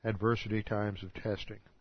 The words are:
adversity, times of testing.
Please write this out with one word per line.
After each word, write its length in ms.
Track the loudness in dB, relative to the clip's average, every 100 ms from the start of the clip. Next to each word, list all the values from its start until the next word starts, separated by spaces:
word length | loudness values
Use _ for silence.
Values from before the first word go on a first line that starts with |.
adversity, 580 | 0 2 4 2 2 0
times 400 | 2 0 0 -2
of 100 | -8
testing. 480 | -4 -2 -2 -4 -12 -16 -20